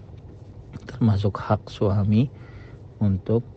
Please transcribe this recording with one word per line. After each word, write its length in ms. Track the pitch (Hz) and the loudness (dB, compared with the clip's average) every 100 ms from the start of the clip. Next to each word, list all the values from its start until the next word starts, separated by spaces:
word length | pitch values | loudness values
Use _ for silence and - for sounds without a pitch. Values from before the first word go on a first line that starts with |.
| - - - - - - - - - | -20 -20 -20 -20 -20 -18 -18 -16 -14
Termasuk 480 | - 110 101 101 - | 2 4 4 2 -2
hak 240 | - 107 - | -2 -2 -2
suami 640 | - 104 101 101 107 139 - - - - - - - | -2 0 2 4 4 2 -2 -18 -18 -18 -20 -20 -2
untuk 400 | 104 95 - 113 - | 0 2 0 -2 -2